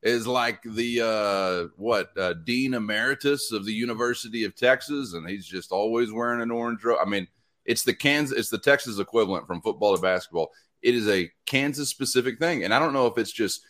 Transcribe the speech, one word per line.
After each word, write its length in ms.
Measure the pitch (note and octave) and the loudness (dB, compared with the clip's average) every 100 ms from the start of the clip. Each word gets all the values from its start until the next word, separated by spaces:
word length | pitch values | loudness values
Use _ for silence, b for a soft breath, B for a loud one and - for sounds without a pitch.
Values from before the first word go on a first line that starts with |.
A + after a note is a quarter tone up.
is 240 | A2+ A#2+ A2+ | 0 0 0
like 360 | B2+ A#2+ G2+ | 0 0 -4
the, 360 | A#2 A2 A#2+ A#2 | -10 -4 -2 0
uh, 680 | A2+ A2 G#2 G2 F#2 F2+ E2+ - | 0 0 0 0 0 -2 -4 -6
what, 340 | G#2+ G#2+ F2 - | 0 0 0 -2
uh, 160 | F2+ E2+ | -2 -2
Dean 300 | D#2+ B2 C3 | -2 -2 0
Emeritus 760 | B2 G#2+ G#2+ B2 C#3 C#3+ C#3+ - | -2 -2 -2 0 0 0 0 -2
of 120 | A2 | -4
the 80 | G2 | -4
University 720 | A2 A#2+ A2 A#2+ A#2+ A#2 A2+ | -4 -4 -2 -2 -2 -6 -4
of 140 | G#2 - | -4 2
Texas, 580 | B2+ C3 - C#3+ B2 | 4 4 0 -6 -6
and 140 | E2+ D#2+ | -8 -8
he's 160 | G2+ F#2 | -10 -8
just 240 | F#2 - | -10 -4
always 420 | F#2 A2 A#2 A#2+ | -2 0 2 0
wearing 300 | A2 A#2 A#2+ | 0 -2 -2
an 80 | A#2 | -2
orange 320 | A#2 A#2 A2+ | -4 -4 -4
robe. 160 | A#2 A#2 | 0 2
I 80 | F#2+ | 2
mean, 200 | G2+ F#2 _ _ _ | -2 -4 _ _ _
it's 200 | - A2+ | -2 0
the 100 | B2 | 0
Kansas, 420 | B2 C#3 D3 D3 - | 2 2 2 0 -2
it's 140 | A2 | -2
the 80 | A2 | 0
Texas 400 | - C#3+ B2+ G2+ | 4 4 2 -4
equivalent 480 | F#2+ A#2 G2+ F#2 - | 0 2 2 0 -4
from 160 | F2 | -4
football 320 | A2 - G#2 | -4 0 2
to 80 | F#2 | 4
basketball. 480 | F#2 F#2 - E2+ D#2 b b _ | 2 0 -2 -4 -4 b b _
It 120 | A#2 B2 | 2 2
is 120 | G#2+ | 2
a 220 | G2 F2 _ - | 2 0 _ -2
Kansas-specific 920 | C3+ C#3+ C#3+ C#3 - C3 C3 B2+ A#2+ | 0 0 -2 -6 -4 0 2 2 -2
thing, 240 | E3 D#3 | -2 0
and 100 | F2+ | 2
I 60 | A#2 | 2
don't 120 | D#3 | 2
know 140 | C#3 A#2+ | 2 2
if 100 | A2+ | 2
it's 160 | A2 | -4
just 320 | - G#2 - | -2 -2 -2